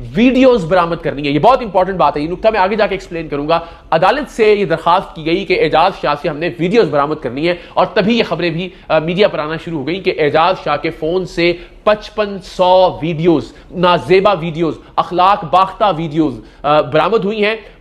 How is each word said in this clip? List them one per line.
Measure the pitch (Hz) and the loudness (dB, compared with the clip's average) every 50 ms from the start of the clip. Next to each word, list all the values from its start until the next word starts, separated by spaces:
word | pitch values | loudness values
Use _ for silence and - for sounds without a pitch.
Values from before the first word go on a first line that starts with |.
वीडियोज़ | - 117 127 180 240 262 240 254 262 262 247 226 170 | -16 -6 0 2 2 4 4 6 6 6 4 4 0
बरामद | 151 185 180 170 170 170 | 0 0 0 2 0 -2
करनी | 160 - 151 127 139 | -4 -4 -6 -6 -4
है। | 147 143 143 | -2 -2 0
ये | 147 | 2
बहुत | 160 226 269 254 | 4 4 4 2
important | 254 208 165 190 185 185 196 | 0 -2 0 0 0 0 0
बात | 170 160 143 - | 0 0 0 0
है, | 147 147 | -2 -4
ये | 165 | -6
नुक्ता | 180 180 - 220 | -6 -2 0 0
मैं | 214 208 | 2 2
आगे | 185 190 220 | 0 0 0
जाके | 208 214 190 190 | 0 0 -2 -2
explain | 180 - - 175 165 165 | -6 -8 -10 -10 -10 -8
करूंगा। | 151 147 143 143 151 165 165 - - - - - - | -6 -6 -4 -2 0 -2 -2 -2 -6 -14 -20 -4 -2
अदालत | 160 165 185 190 233 294 269 | 0 2 2 2 2 0 -4
से | - - - 214 214 214 | -6 -2 2 2 4 4
ये | 202 202 | 2 2
दरखास्त | 151 160 156 - 170 170 190 - - - | 0 -2 0 2 2 2 2 0 -4 -10
की | 165 151 | -8 -4
गई | 156 170 190 196 | -2 -2 -2 0
कि | 175 - | -2 0
एजाज | - 160 156 147 156 170 196 180 | 0 0 2 2 2 2 2 0
शाह | - - 147 147 | -2 -2 -4 -2
से | 147 - 170 | -2 -4 -6
हमने | 151 143 156 175 - - | -4 -4 -4 -6 -4 -4
वीडियोज़ | 165 175 202 240 202 156 | -2 0 2 2 2 2
बरामद | 139 147 143 143 156 | 0 0 0 -2 -4
करनी | 151 - 123 117 139 156 | -6 -6 -8 -6 -4 -2
है | 175 175 - - - - | -2 -2 -4 -8 -6 -2
और | - 180 | -2 -2
तभी | 180 - 220 185 214 240 | 0 0 0 0 2 2
ये | 233 208 | 0 0
खबरें | - 170 160 170 175 151 | -2 -4 -4 -2 -4 -4
भी, | 165 190 180 - - - - | -4 -6 -8 -12 -14 -4 -2
अ, | 151 160 | 0 0
मीडिया | 151 165 180 180 208 | 0 0 0 2 2
पर | - 160 156 | 2 0 -4
आना | 147 151 160 | -6 -6 -8
शुरू | 156 - 170 165 | -8 -8 -8 -8
हो | 151 127 | -6 -6
गई | 143 175 196 | -6 -6 -4
कि | 175 - - - | -4 -4 -2 0
एजाज | 156 143 135 156 160 180 190 | 0 2 2 2 2 2 0
शाह | - - 156 147 | -2 -4 -4 -4
के | 143 - 165 | -4 -4 -6
फ़ोन | - - 156 156 175 190 180 | -6 -6 -4 -4 -2 -2 -4
से | 165 - 175 170 175 170 175 - - - - - | -4 -2 0 0 0 0 -2 -8 -18 -20 -4 0
पचपन | 208 214 214 - - - 214 214 202 202 185 | 0 0 0 -2 -6 -6 -4 -4 -4 -6 -10
सौ | - - - - 185 180 185 185 185 175 131 113 147 | -12 -10 -2 0 2 4 6 6 4 4 2 -2 -4
वीडियोज़, | 165 170 147 165 175 165 139 117 - - - - - - | -6 -4 0 2 2 2 2 0 -6 -12 -20 -20 -12 -4
नाजेबा | 180 175 180 175 160 117 131 185 190 190 208 202 | 0 2 2 2 2 2 2 2 4 4 2 0
वीडियोज़, | 165 160 170 147 160 170 156 123 - - - - | 0 -2 -6 -4 -2 -2 -4 -4 -6 -12 -6 -4
अखलाक | - 160 - 180 180 180 190 208 208 180 | -4 -4 -2 0 2 4 4 4 2 0
बाख्ता | 143 175 180 190 185 - - 226 202 | 0 2 2 2 0 0 0 0 0
वीडियोज़, | 175 151 165 156 143 165 156 135 123 110 - - - - - | 0 -2 -4 -4 -2 0 0 0 -2 -6 -12 -18 -16 -6 -2
अ, | 143 151 151 | 2 2 2
बरामद | 147 139 135 156 160 185 220 220 175 | 2 2 0 0 2 2 0 0 -2
हुई | 196 220 214 | -2 -2 0
हैं। | 202 208 226 220 - - - - | -2 -2 -2 -4 -8 -16 -16 -2